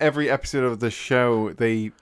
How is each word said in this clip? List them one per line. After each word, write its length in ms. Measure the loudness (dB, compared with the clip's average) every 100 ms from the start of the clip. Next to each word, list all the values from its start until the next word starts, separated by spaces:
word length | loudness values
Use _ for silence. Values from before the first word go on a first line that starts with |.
every 280 | 0 0 0
episode 360 | -2 -2 0 0
of 140 | 0
the 100 | -4
show, 600 | -4 0 2 4 2 0
they 380 | 0 0 0 -4 -10